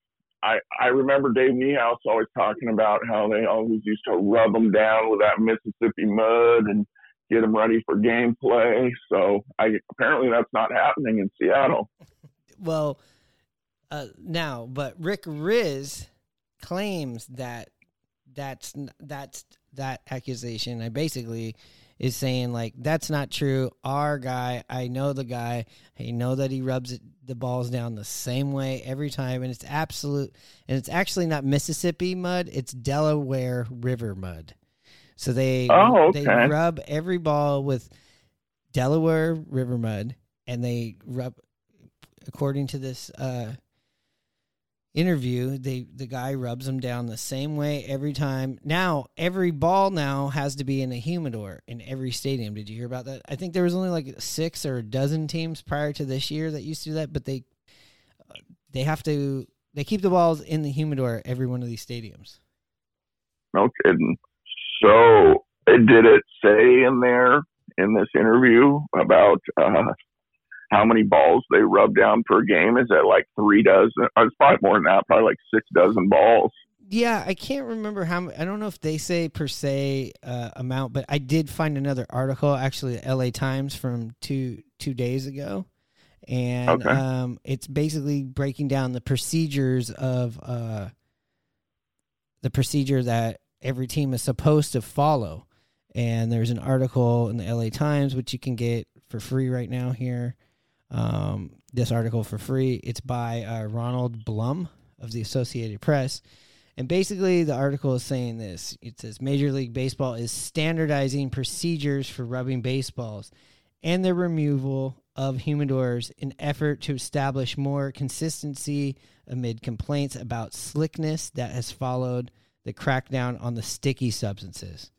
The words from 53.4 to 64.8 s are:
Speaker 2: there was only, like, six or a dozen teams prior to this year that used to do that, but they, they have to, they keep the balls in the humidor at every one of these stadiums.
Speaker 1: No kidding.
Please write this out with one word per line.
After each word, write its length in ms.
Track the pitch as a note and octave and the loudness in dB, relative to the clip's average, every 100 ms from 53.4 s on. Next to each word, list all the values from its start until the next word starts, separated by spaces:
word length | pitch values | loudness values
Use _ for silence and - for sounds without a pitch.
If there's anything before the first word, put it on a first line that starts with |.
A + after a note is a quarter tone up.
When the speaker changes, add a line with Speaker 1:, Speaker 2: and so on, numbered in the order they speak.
| F3+ | -6
Speaker 2:
there 100 | F3 | 0
was 120 | F3 F3+ | 0 0
only, 140 | F#3 | -2
like, 260 | E3+ C3+ - | -4 -6 -12
six 460 | - - E3 - D3+ | -10 -6 -6 -6 -6
or 120 | B2+ | -6
a 60 | |
dozen 440 | G#2+ C3 C#3 D#3+ D3+ | -4 -2 -2 -2 -4
teams 340 | E3 E3 D#3+ | -6 -6 -8
prior 320 | - D3 D3 | -8 -4 -4
to 100 | C#3+ | -4
this 280 | C#3 C3 - | -6 -6 -4
year 180 | D3+ D#3+ | -4 -6
that 140 | D3+ | -6
used 200 | D3+ D#3 | -10 -10
to 60 | D#3 | -8
do 60 | D#3 | -8
that, 180 | D3 | -6
but 120 | C#3+ C3+ | -8 -8
they, 180 | C3+ - _ _ _ _ _ _ _ _ - _ _ _ | -10 -10 _ _ _ _ _ _ _ _ -20 _ _ _
they 100 | C3 | -6
have 200 | C#3+ D#3 | -4 -4
to, 420 | - D3 C#3 C3+ - _ _ D3 | -2 -2 -2 -6 -10 _ _ -10
they 80 | |
keep 180 | C#3+ G#3 | -4 -2
the 80 | F#3+ | 2
balls 320 | F3+ E3+ D#3 | 4 4 2
in 220 | - D#3 | -2 -4
the 80 | D3 | -2
humidor 460 | C#3 D3+ C3+ B2+ A#2 | -2 -2 -2 -2 -4
at 100 | - | -6
every 180 | B2+ B2+ | -4 -4
one 160 | B2 | -4
of 60 | A#2+ | -6
these 160 | A#2 - | -10 -12
stadiums. 540 | A#2+ A2 - - - _ _ _ _ _ _ _ _ _ _ _ | -12 -14 -18 -20 -20 _ _ _ _ _ _ _ _ _ _ _
Speaker 1:
No 160 | F#2+ A#2+ - - | 2 2 4 4
kidding. 320 | F2+ - - _ _ - - - - | 4 2 -2 _ _ -20 -16 -10 4